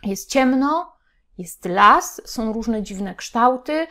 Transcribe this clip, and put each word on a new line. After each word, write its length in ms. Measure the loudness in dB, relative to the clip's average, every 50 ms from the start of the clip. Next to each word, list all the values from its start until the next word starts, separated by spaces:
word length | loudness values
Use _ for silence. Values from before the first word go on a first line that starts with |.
| -8
Jest 260 | -8 -8 -8 -8 -2
ciemno, 640 | 0 2 2 2 2 2 0 0 0 -2 -4 -8 _ _ _ _ _ _ _ _ _
jest 280 | -16 -14 -14 -16 -12 -8
las, 560 | -4 4 6 8 8 8 6 2 -2 -10 -14 -16
są 280 | -12 -8 -6 -6 -4 -4
różne 300 | -4 -4 -4 -4 -4 -6
dziwne 320 | -8 -8 -8 -8 -10 -10
kształty, 720 | -12 -14 -6 0 2 2 2 2 0 -4 -4 -4 -4 -4 -6